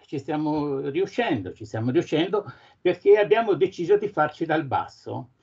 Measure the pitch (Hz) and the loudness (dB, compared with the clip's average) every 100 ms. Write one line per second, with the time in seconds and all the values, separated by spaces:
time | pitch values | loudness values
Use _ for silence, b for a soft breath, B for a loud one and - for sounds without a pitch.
0 | _ 147 139 151 151 151 147 139 143 147 | _ -10 -6 -4 -2 -2 -2 -4 -4 -4
1 | 190 - 226 131 87 - 110 113 117 143 | -2 -2 -2 -2 -6 -12 -10 -6 -2 0
2 | - 156 185 208 127 B B _ 180 175 | 0 0 0 -2 -4 B B _ -2 2
3 | 196 208 202 208 214 165 185 - 170 202 | 6 6 6 2 2 2 0 -2 2 2
4 | 202 - 151 - 160 156 143 98 - - | 2 0 0 -2 -2 -2 -2 -4 -4 -12
5 | 113 117 127 _ | -12 -12 -12 _